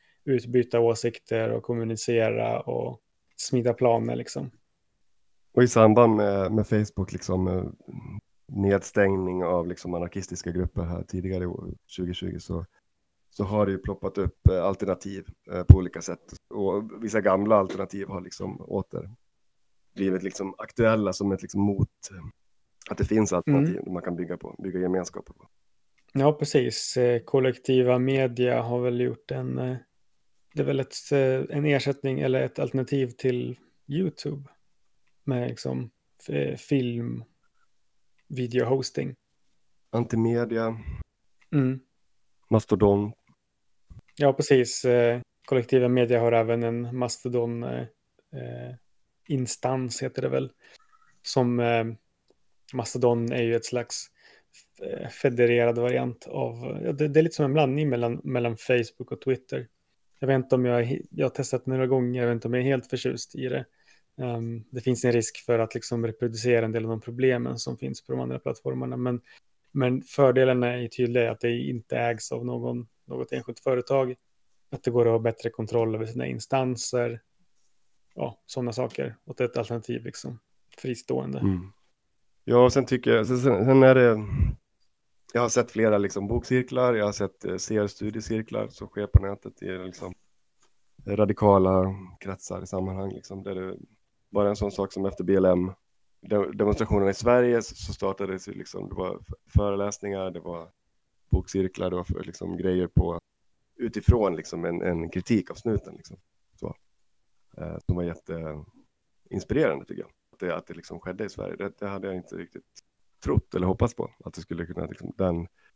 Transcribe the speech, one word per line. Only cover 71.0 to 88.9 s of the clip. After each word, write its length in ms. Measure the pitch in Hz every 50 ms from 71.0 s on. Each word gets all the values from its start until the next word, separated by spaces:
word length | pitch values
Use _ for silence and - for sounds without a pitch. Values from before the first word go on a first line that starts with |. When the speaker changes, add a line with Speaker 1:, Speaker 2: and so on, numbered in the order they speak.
| 123 117 120 127 117 117
Speaker 1:
att 100 | 117 -
det 180 | - 120 120 120
inte 400 | 131 139 127 117 - - 123 120
ägs 340 | 117 117 117 107 - - 131
av 120 | 123 120
någon, 420 | 123 123 120 120 123 123 123 120 - _ _ _
något 280 | - 135 127 127 - -
enskilt 280 | 131 - - 117 -
företag, 540 | - 135 131 127 123 - 139 135 131 123 127 - _ _ _ _ _ _ _ _ _ _
att 120 | - - -
det 80 | 123
går 160 | 117 123 117
att 60 | 117 113
ha 60 | 113
bättre 320 | 113 117 113 - - 117
kontroll 440 | - - 113 107 - 120 113 113 110
över 120 | 110 113
sina 200 | 110 117 123 127
instanser, 960 | 131 127 117 - - 135 135 131 127 127 120 - - - 123 120 120 117 120 - _ _ _ _ _ _ _ _ _ _ _ _ _ _ _ _ _ _
ja, 240 | - - 120 - _ _
såna 260 | - - 131 123 120 110
saker, 440 | 120 127 120 - - 135 131 113 - _
och 100 | - 139
det 80 | - 127
är 40 | 117
ett 80 | -
alternativ, 480 | 127 113 - 120 117 110 - 120 120 113
liksom, 340 | - - - - 135 127 110 _ _ _ _ _ _ _ -
fristående. 600 | - 131 120 117 - - 127 131 135 135 135 135
Speaker 2:
Mm. 340 | - 98 95 90 92 98 - _ _ _ _ _ _ _ _ _ _ _ _ _ _
Ja, 200 | - 117 120 127
och 80 | 123 -
sen 140 | 143 123
tycker 240 | - 131 123 - 117
jag, 160 | 117 113 107
sen, 120 | 107 127 123
sen, 260 | 123 139 117 92 107
sen 180 | 131 131 135 131
är 120 | 131 131
det, 300 | 131 123 120 113 107 107 - - - - - - - _ _ _ _ _ _ _ _ _ _ _ _ _ - -
jag 80 | 117
har 80 | 120 120
sett 220 | - 123 117 117
flera, 280 | - 113 110 110 107 101
liksom, 300 | 101 98 - 101 98 101
bokcirklar, 640 | 117 120 - - 127 127 127 127 127 127 127 123 120
jag 100 | 110 104
har 80 | 104 101
sett, 320 | - 101 95 - _ -
eh, 120 | 104 92
C 200 | 95 - - 107
R-studiecirklar 920 | 107 104 101 - - 104 107 107 113 107 - 113 110 110 - 113 107 110 113
som 200 | - - 104
sker 180 | 101